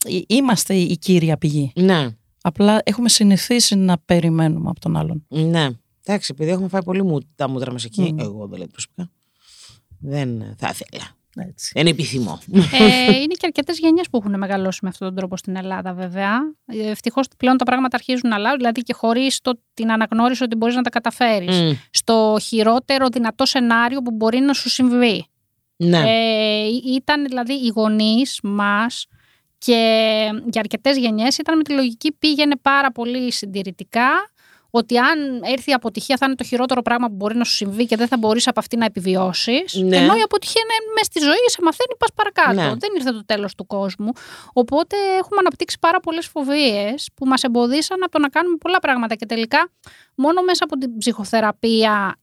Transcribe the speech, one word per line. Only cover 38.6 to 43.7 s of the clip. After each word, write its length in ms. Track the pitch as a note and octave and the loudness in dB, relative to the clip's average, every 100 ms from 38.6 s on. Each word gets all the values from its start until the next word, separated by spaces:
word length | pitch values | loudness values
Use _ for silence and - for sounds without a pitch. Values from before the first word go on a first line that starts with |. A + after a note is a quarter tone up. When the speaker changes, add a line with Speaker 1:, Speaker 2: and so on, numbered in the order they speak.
Speaker 3:
αυτή 160 | - A#3+ | -2 -2
να 80 | |
επιβιώσεις. 880 | A3+ G3 F#3 F#3 F#3 F3 - C4 F#4 | -2 -2 -2 0 0 -2 -2 -2 -2
Speaker 2:
Ναι. 220 | G3 F#3 F3+ | -2 2 4
Speaker 3:
Ενώ 200 | D4 A4 | 6 4
η 40 | |
αποτυχία 400 | G#4+ G#4 - A4 | 2 -2 -2 -2
είναι 280 | A4+ A4+ A4 | 0 -4 -2
μες 120 | A4 - | -2 -2
στη 140 | E4+ | 0
ζωή, 240 | D4 F#4 B4 | 2 2 2
σε 120 | - | 2
μαθαίνει, 340 | E4+ D#4 B4+ A#4 | 0 0 -4 -2
πας 100 | A4+ | -4
παρακάτω. 380 | - G#4 F#4+ D4+ | -2 -2 2 2
Speaker 2:
Ναι. 260 | G3 D3 A3+ | 2 0 -2
Speaker 3:
Δεν 120 | G4+ F#4+ | -4 -4
ήρθε 140 | B3+ | -4
το 120 | A3 | -6
τέλος 300 | G3+ G#3 G3+ | -4 -4 -4
του 120 | - | -10
κόσμου. 440 | F#3+ | -8